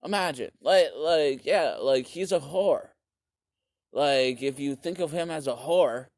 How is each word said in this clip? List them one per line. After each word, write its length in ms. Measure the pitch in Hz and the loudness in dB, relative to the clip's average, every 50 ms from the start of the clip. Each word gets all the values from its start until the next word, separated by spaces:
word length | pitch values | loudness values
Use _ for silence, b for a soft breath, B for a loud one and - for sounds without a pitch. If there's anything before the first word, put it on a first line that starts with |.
| - | -6
Imagine. 480 | - 202 202 185 175 147 127 113 - _ _ - | -4 -2 -2 -2 -2 -4 -6 -8 -10 _ _ 0
Like, 260 | 135 185 190 175 139 87 | 4 4 4 4 4 0
like, 480 | 120 151 160 170 160 151 143 135 127 - | -4 0 2 2 4 4 2 0 -2 -2
yeah, 320 | - 185 196 165 135 82 - | 0 0 2 2 0 -2 -2
like, 280 | 90 131 135 131 127 | 0 2 2 2 0
he's 260 | - - 165 185 185 190 | -4 -8 -8 -4 -2 -2
a 80 | 175 | -2
whore. 500 | 139 143 156 190 196 202 151 104 - - _ _ _ _ _ _ _ _ _ _ _ _ _ _ _ _ _ _ _ _ - | -2 -2 -2 0 2 2 2 0 -2 -10 _ _ _ _ _ _ _ _ _ _ _ _ _ _ _ _ _ _ _ _ -2
Like, 480 | 120 143 143 139 135 131 127 127 120 131 | 0 2 2 4 4 2 2 0 -2 -4
if 160 | 139 135 131 | -6 -4 -4
you 180 | 143 143 139 | -4 -6 -6
think 220 | 131 - 170 175 180 | -4 -6 -8 -4 -4
of 100 | 180 156 | -4 -4
him 200 | 147 175 170 170 | -2 -4 -4 -4
as 160 | 165 156 143 | -6 -6 -4
a 80 | 135 120 | -6 -6
whore 520 | 120 - - 165 180 175 127 117 123 131 - _ | -6 -2 0 4 4 4 4 2 -4 -8 -12 _